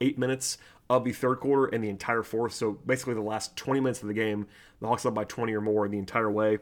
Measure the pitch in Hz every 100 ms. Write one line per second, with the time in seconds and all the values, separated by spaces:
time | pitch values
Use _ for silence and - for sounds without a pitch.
0 | 131 127 127 131 - - - - - 127
1 | 120 - 127 127 139 139 135 113 107 98
2 | - 117 107 113 117 - 110 101 - 131
3 | 127 110 104 107 - - - 135 131 107
4 | 104 107 107 104 104 - - _ 110 120
5 | 127 110 107 - 113 107 107 107 101 101
6 | 95 117 107 107 110 107